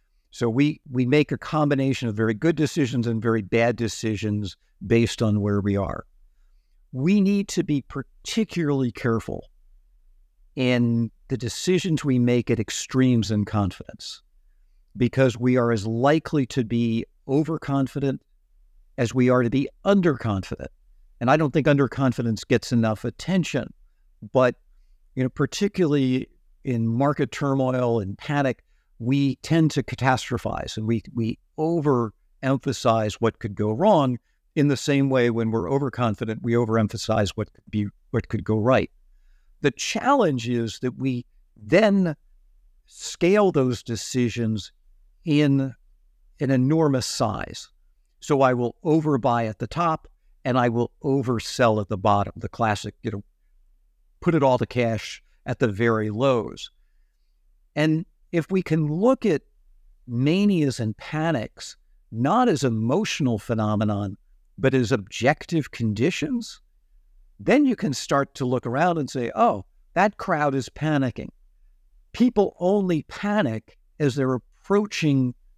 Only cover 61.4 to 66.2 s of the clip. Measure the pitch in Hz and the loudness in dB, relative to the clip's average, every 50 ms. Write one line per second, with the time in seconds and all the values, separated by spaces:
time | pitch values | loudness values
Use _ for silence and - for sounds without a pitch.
61.4 | 107 - _ - - - - _ _ _ _ _ _ - 110 110 123 143 190 233 | -4 -8 _ -16 -18 -18 -18 _ _ _ _ _ _ -10 -6 -2 0 2 2 2
62.4 | 254 240 175 135 139 127 113 110 110 117 135 196 220 - - - 156 127 117 98 | 2 2 2 2 0 0 0 0 0 0 0 0 0 -2 -2 -2 0 0 0 -2
63.4 | - - 120 110 107 104 107 101 104 104 104 101 101 98 101 - _ _ _ _ | -2 -4 -2 0 0 0 0 0 0 0 -2 -2 -4 -6 -8 -12 _ _ _ _
64.4 | _ _ _ - - 135 131 131 123 101 135 110 95 - - - 113 131 156 - | _ _ _ -2 0 2 2 2 2 2 0 -2 -4 -6 -6 -2 0 0 0 0
65.4 | - - 170 160 135 - - - 117 110 104 107 120 170 - - | -2 -4 -4 -4 -4 -4 -6 -4 -2 -2 0 0 0 -2 -2 -2